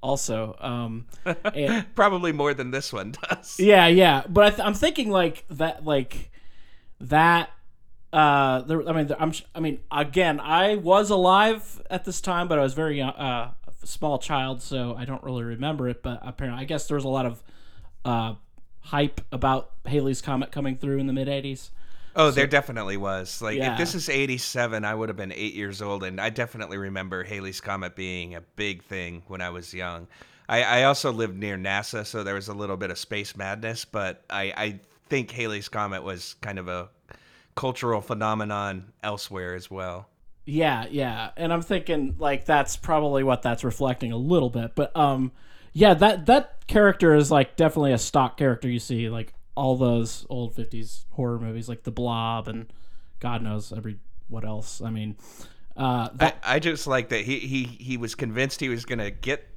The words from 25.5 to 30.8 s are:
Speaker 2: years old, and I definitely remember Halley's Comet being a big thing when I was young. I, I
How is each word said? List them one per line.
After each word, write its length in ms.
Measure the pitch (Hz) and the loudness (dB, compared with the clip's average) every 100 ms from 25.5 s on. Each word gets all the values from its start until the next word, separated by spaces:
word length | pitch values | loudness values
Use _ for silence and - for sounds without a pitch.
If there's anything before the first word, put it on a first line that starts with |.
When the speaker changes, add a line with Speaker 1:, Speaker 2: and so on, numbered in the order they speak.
Speaker 2:
years 280 | 98 101 98 | -6 -8 -6
old, 220 | 104 101 | -6 -4
and 160 | 92 92 | -6 -4
I 100 | 107 | -6
definitely 480 | 110 120 113 101 98 | -4 -6 -6 -10 -8
remember 460 | 98 95 95 92 | -6 -6 -6 -6
Halley's 380 | 92 104 95 95 | -6 -8 -8 -10
Comet 340 | - 98 92 - | -8 -6 -6 -8
being 380 | 92 92 87 87 | -8 -8 -10 -14
a 60 | |
big 400 | - - 104 92 | -18 -6 -6 -6
thing 380 | _ 95 87 85 87 | _ -10 -8 -12 -14
when 140 | 95 | -10
I 80 | 90 | -8
was 220 | 87 85 | -10 -12
young. 340 | 92 90 85 87 - - _ _ | -10 -8 -8 -14 -20 -20 _ _
I, 160 | 113 | 0
I 200 | 117 120 | 4 4